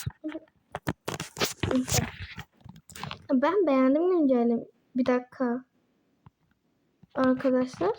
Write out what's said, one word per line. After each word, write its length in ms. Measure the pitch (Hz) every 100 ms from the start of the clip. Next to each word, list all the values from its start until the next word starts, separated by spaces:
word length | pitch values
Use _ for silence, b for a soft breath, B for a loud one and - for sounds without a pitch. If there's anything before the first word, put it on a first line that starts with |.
| - -
<laughs> 1900 | 311 311 - _ _ - - - - - - - - - - 262 254 - - - - - - _ - - - - - - -
Ben 340 | 262 294 415 311
beğendim 440 | 262 262 294 359
güncelleme. 520 | 359 277 247 233 233 - _ _ 254
Bir 100 | 254
dakika. 580 | 247 254 - 247 254 - _ _ _ _ _ - _ _ _ _ _ _ _ _ 262
Arkadaşlar. 800 | 262 254 269 254 254 - 370